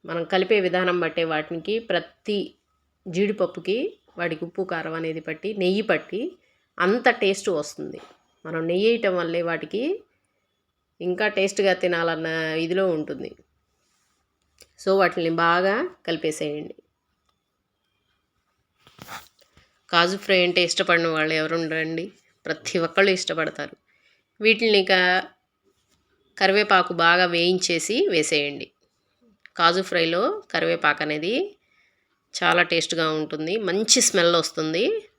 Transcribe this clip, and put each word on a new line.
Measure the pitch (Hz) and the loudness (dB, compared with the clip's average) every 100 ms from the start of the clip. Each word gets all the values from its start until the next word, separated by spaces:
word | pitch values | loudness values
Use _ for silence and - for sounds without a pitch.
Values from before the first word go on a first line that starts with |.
| 165 | -6
మనం | 170 | -6
కలిపే | 160 190 185 214 | 0 0 4 2
విధానం | 185 180 180 175 | 2 2 0 0
బట్టే | 165 165 | -2 -2
వాటికి, | 160 156 156 165 165 220 | -2 -2 -4 -8 -4 -6
ప్రతి | 226 175 170 _ - 208 - _ _ _ _ _ 190 | -2 -2 -2 _ -6 -4 -6 _ _ _ _ _ -8
జీడిపప్పుకి | 170 202 202 175 175 170 220 392 - _ - | -2 0 0 -4 -4 -4 -2 -4 -8 _ -6
వాటికి | 170 156 170 | -6 -4 -8
ఉప్పు, | 185 | -6
కారం | 185 170 160 | -6 -6 -6
అనేది | 160 165 160 | -6 -6 -6
పట్టి, | 156 156 196 | -8 -8 -8
నెయ్యి | 208 180 196 | -2 0 0
పట్టి | 202 165 - 190 330 - _ _ _ - | 0 -2 -2 -8 -8 -10 _ _ _ -2
అంత | 180 226 247 | 0 2 2
టేస్ట్ | 226 196 196 - | 2 0 0 -2
వస్తుంది. | 160 147 - 151 - - _ _ _ 160 | -4 -4 -10 -12 -12 -18 _ _ _ -8
మనం | 165 165 | -6 -2
నెయ్యి | 180 214 | 2 2
వేయటం | 233 208 180 | 2 0 0
వల్లే | 170 170 | -2 -2
వాటికి | 170 160 151 202 285 415 _ _ _ _ _ _ _ _ _ _ | -2 -4 -4 -4 -4 -6 _ _ _ _ _ _ _ _ _ _
ఇంకా | 175 180 208 | -6 -2 0
టేస్ట్గా | 208 190 196 196 | 0 0 2 2
తినాలన్న | 185 180 170 170 160 160 160 160 160 | 2 0 0 0 -2 -4 -4 -2 -2
ఇదిలో | 165 180 190 | -2 0 0
ఉంటుంది. | 160 147 151 - - _ _ _ _ _ _ _ _ _ _ _ _ - _ | -2 -4 -10 -12 -16 _ _ _ _ _ _ _ _ _ _ _ _ -20 _
So | - | 0
వాటిని | 196 180 180 165 | 4 4 2 -2
బాగా | 165 170 175 190 214 359 - - | 2 2 4 2 0 -4 -8 -6
కలిపేసేయండి. | 160 160 151 151 151 165 - _ _ _ _ _ _ _ _ _ _ _ _ _ _ _ _ _ _ _ _ _ - - - - _ _ _ _ _ - | -4 -4 -4 -6 -8 -12 -16 _ _ _ _ _ _ _ _ _ _ _ _ _ _ _ _ _ _ _ _ _ -20 -18 -18 -18 _ _ _ _ _ -2
కాజు | 170 175 196 | 2 2 0
ఫ్రై | - 185 | 2 2
అంటే | 180 180 | 4 2
ఇష్టపడిన | 170 - 185 170 165 | 0 0 2 2 2
వాళ్ళు | 156 156 | 0 0
ఎవరు | 160 156 165 | 0 0 -2
ఉండరండి, | 160 160 160 160 170 _ _ _ 156 | -2 -4 -4 -6 -8 _ _ _ -8
ప్రతి | 151 - 180 | -8 -4 -2
ఒక్కళ్ళు | 165 - 196 | 0 2 2
ఇష్టపడతారు. | 185 - 165 151 - 147 - _ _ _ _ _ _ | 2 -2 -4 -4 -6 -14 -14 _ _ _ _ _ _
వీటిని | 214 220 226 202 | 2 4 4 4
ఇక | 185 185 180 185 - _ _ _ _ _ _ _ _ _ _ - | 4 4 4 2 -2 _ _ _ _ _ _ _ _ _ _ 0
కరివేపాకు | 190 196 208 190 175 | 2 4 4 4 4
బాగా | 170 170 175 180 | 2 4 4 4
వేయించేసి | 170 170 185 180 170 165 233 403 | 2 2 0 0 -2 -2 0 2
వేసేయండి. | 170 147 151 143 143 - _ _ _ _ _ _ _ - - | 2 2 -2 -2 -8 -14 _ _ _ _ _ _ _ -16 2
కాజు | 170 180 | 2 2
ఫ్రైలో | 185 175 165 170 262 415 - | 0 0 0 0 -2 -4 -4
కరివేపాకు | 170 165 170 156 147 | -2 0 2 0 0
అనేది | 151 151 170 254 403 - _ _ _ _ _ _ _ - | -4 -4 -2 -4 -4 -10 _ _ _ _ _ _ _ -2
చాలా | 175 170 | 2 4
టేస్ట్గా | 175 170 - 165 160 | 2 0 0 -2 0
ఉంటుంది, | 156 151 151 160 214 | -2 -4 -6 -4 -4
మంచి | 190 190 220 269 | -2 -2 2 2
స్మెల్ | - 190 170 170 | 4 4 4 2
వస్తుంది. | 160 - 156 165 269 440 - | 0 -4 -4 -2 -2 -4 -8